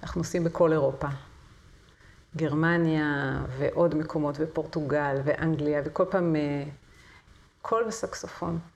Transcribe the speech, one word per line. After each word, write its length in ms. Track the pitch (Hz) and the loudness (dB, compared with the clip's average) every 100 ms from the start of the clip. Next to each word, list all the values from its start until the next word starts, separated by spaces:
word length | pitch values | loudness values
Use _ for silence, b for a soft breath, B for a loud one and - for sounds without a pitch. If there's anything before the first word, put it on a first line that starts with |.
אנחנו 180 | - - | -6 -4
עושים 220 | 160 180 | -2 0
בכל 280 | 165 165 170 | 0 4 4
אירופה. 360 | 156 135 135 143 139 - - - - - - - b b b b 160 | 6 2 0 -6 -6 -10 -20 -20 -20 -20 -20 -20 b b b b -4
גרמניה 1040 | 160 147 165 170 165 156 151 143 139 135 - 131 | 0 2 2 4 4 4 2 0 0 -2 -4 -2
ועוד 380 | 143 - 170 151 | -2 2 2 2
מקומות, 400 | 151 165 147 143 | -2 -2 -2 -2
ופורטוגל 760 | 156 160 156 165 147 147 147 139 | -4 -4 -4 -4 0 0 0 0
ואנגליה, 580 | 135 147 160 156 147 147 147 | 0 0 0 0 0 0 -2
וכל 200 | 151 185 | 0 0
פעם, 260 | 190 175 156 | 2 2 2
אה, 280 | 147 143 143 143 B B B B B - - _ | 0 -2 -4 -10 B B B B B -20 -20 _
קול 220 | - 226 226 | -2 0 0
וסקסופון. 720 | - - - - - 170 165 170 | -4 -8 -8 -12 -8 -4 -4 -6